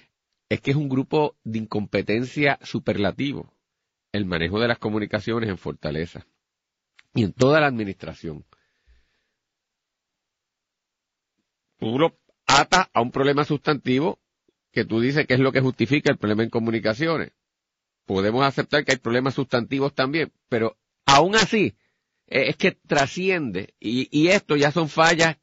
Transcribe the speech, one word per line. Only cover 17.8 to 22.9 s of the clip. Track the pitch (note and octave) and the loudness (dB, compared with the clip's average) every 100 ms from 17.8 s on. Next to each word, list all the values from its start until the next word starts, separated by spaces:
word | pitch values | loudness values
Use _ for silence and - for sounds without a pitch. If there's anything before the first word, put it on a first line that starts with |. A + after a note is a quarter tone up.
| _ _ - | _ _ -4
Podemos | G2 G2+ A#2 C#3 | 0 0 2 0
aceptar | C3 - D3 C#3 | 0 -2 -2 0
que | |
hay | C3+ | -2
problemas | - A#2+ C3+ | 0 -2 -2
sustantivos | B2+ C3 B2 A2 C3+ C#3 - | -4 -2 -2 -2 -2 -2 -2
también, | C3 D#3 C#3 - _ | -2 -2 -6 -10 _
pero | A#2 A2 - _ _ - | -2 -2 -6 _ _ 4
aún | C#3 E3+ G#3+ | 6 6 2
así, | G3+ A3 D3+ - _ _ _ _ _ | 2 0 -2 -4 _ _ _ _ _
eh, | - B2+ | -2 -2
es | D#3 | 0
que | F#3+ | -2
trasciende, | - - | -2 -2